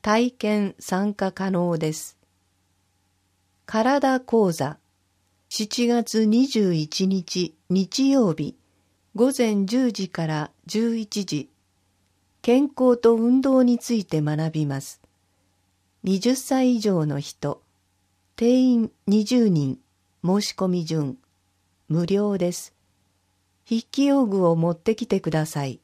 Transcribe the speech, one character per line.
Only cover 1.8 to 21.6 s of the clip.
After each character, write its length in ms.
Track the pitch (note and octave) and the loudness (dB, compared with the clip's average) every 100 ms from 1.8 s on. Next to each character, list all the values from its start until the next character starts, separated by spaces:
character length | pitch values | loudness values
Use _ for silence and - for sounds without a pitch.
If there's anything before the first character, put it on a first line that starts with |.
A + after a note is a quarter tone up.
| D#3 | -4
す。 240 | D#3 - _ _ _ _ _ _ _ _ _ _ _ _ _ _ _ - | -6 -12 _ _ _ _ _ _ _ _ _ _ _ _ _ _ _ -6
体 460 | A3 A3+ C#4+ C4+ B3+ | -2 0 2 2 0
講 320 | B3+ A3+ G3 | 0 2 2
座。 280 | D#3+ C#3 D3+ _ _ _ _ _ _ _ | 0 -4 -6 _ _ _ _ _ _ _
七 400 | - G#3+ - A#3+ | -8 -6 -2 0
月 380 | A#3+ A3+ A3 A3 | 0 0 0 2
二 200 | A3+ C4+ | 4 2
十 280 | A3+ G3 | 2 2
一 340 | E3 D3+ - F#3+ | 0 -2 -2 -2
日 480 | F#3+ E3+ F3+ E3+ _ _ | -2 -4 -4 -4 _ _
日 400 | F#3 F#3 - C4+ | 0 0 0 2
曜 240 | C4+ G#3+ | 4 2
日、 240 | D#3 D3 - _ _ _ _ _ - | 0 -6 -10 _ _ _ _ _ 0
午 160 | B3+ C#4 | 0 2
前 280 | A#3 G3+ F#3+ | 0 0 0
十 260 | B3 B3+ | 0 0
時 180 | G3+ F#3 | -2 -8
か 180 | - D#3+ | -6 -4
ら 240 | D3+ D3+ _ - | -4 -6 _ -6
十 320 | G#3+ A#3 A3+ | -2 -2 -2
一 260 | G#3+ G#3 | -6 -8
時。 260 | F#3+ D3 - _ _ _ _ _ _ _ _ _ | -6 -6 -8 _ _ _ _ _ _ _ _ _
健 220 | - B3 | 2 2
康 340 | C#4+ B3+ B3+ A#3+ | 2 2 2 4
と 180 | A#3 A#3 | 4 4
運 240 | A#3 C4 | 4 2
動 240 | C4+ C4 | 4 4
に 160 | B3 A#3+ | 4 2
つ 140 | - | 0
い 100 | A#3 | -4
て 160 | F#3 D#3+ | -2 -2
学 320 | D3+ D3+ D#3+ | -2 -2 -2
び 140 | D#3 D3 | -2 -4
ま 160 | C3+ | -4
す。 180 | - - _ _ _ _ _ _ _ _ _ _ | -10 -20 _ _ _ _ _ _ _ _ _ _
二 160 | F#3+ F#3+ | -2 0
十 160 | A#3+ C4 | 0 -2
歳 400 | - C4 B3+ A#3+ | 0 0 2 2
以 40 | |
上 240 | G#3 F3+ D3+ | 0 0 0
の 160 | C#3+ | -4
人。 420 | - - C#3+ - _ _ _ _ _ _ _ - | -8 -8 -8 -8 _ _ _ _ _ _ _ -2
定 240 | A#3 B3+ | 2 4
員 320 | B3+ A#3+ A3 _ - | 4 2 0 _ 0
二 160 | G#3 | 0
十 240 | G#3 B3 A3 | 2 2 4
人。 320 | E3 C3+ - _ _ _ _ | 2 0 -6 _ _ _ _
申 200 | E3+ G3 | -2 0
し 120 | G3 | -2
込 140 | - F#3+ | -4 -2
み 160 | F3+ | -2
順。 340 | D#3+ D#3+ C#3 - _ _ _ _ | -2 -4 -4 -8 _ _ _ _